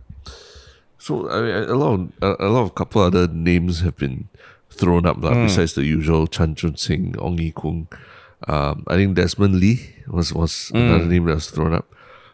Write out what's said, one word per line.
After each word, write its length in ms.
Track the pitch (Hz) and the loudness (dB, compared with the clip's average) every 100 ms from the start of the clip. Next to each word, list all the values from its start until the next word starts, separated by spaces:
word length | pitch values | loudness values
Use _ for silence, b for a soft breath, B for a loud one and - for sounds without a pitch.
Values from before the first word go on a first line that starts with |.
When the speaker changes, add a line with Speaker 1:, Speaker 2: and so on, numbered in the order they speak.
| - - - B B B B B B _ | -16 -20 -20 B B B B B B _
Speaker 1:
so, 240 | - 151 - | -8 -6 -4
I 160 | 92 | -4
mean, 80 | 113 98 95 | -2 -2 -2
a 80 | |
lot 180 | 123 147 101 | 0 0 0
of, 20 | 87 - | -4 -4
a, 240 | 95 - 98 | -2 0 0
a 40 | |
lot 80 | 123 | 2
of 160 | 104 - | 0 -2
couple 240 | 92 113 | -2 2
other 240 | 90 90 90 | 4 4 2
names 560 | 82 85 87 87 85 | 0 2 2 2 0
have 160 | 90 - | -2 -2
been 320 | 69 65 - _ b b _ | -6 -6 -12 _ b b _
thrown 340 | - 90 87 | -2 2 2
up 140 | 85 - | 2 0
lah, 160 | - | 0
Speaker 2:
Mm. 160 | 69 113 | 2 2
Speaker 1:
besides 240 | 92 85 | 2 0
the 80 | - | 0
usual 460 | 69 78 78 80 80 | 0 0 2 2 2
Chan 240 | - 82 | 0 -2
Chun 220 | 73 82 73 | 0 -4 -4
Sing, 400 | - 80 87 - | -2 -2 -2 -4
Ong 180 | - 87 | -4 -2
Ye 80 | 80 | -4
Kung. 400 | - 78 85 82 B B B B B - | -4 -6 -6 -8 B B B B B -4
Um, 400 | 76 71 71 - | -2 -2 -4 -2
I 80 | 90 | 2
think 180 | 98 87 | 2 2
Desmond 400 | 87 - 101 92 | 2 2 2 4
Lee 240 | 98 123 - - - | 4 2 -4 -20 -8
was, 240 | 87 85 | -4 -2
was 380 | 82 82 - - | 0 -2 -2 -4
Speaker 2:
Mm. 40 | 113 120 | 2 4
Speaker 1:
another 180 | 104 85 | 4 4
name 160 | 90 85 | 2 2
that 80 | 78 | 0
was 80 | - | -4
thrown 240 | - 82 | -2 -2
up. 160 | 82 - b b b b | -2 -6 b b b b